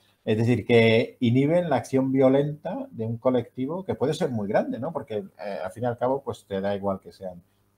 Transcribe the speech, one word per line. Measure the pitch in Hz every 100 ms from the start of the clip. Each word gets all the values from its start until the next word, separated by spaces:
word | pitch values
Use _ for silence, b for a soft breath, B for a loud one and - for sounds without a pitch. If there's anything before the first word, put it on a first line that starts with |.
| _ _
Es | - 110
decir, | 117 120
que | - 120 113 113 127 -
inhiben | 120 127 143 175 170
la | 131
acción | - 135 131
violenta | 135 131 135 147 147 165 220 -
de | 113
un | 110 117
colectivo | 131 127 117 - 131 175
que | 190
puede | 110 139
ser | 151 165
muy | 120 101
grande, | 131 254 123
¿no? | 143
Porque, | 165 120 107
eh, | 98 - 101 95
al | 92
fin | 113
y | 123
al | 117
cabo, | 123 139
pues | 123 104 -
te | 98
da | 98
igual | 101 98 95
que | 90
sean | - 95 87 - _ _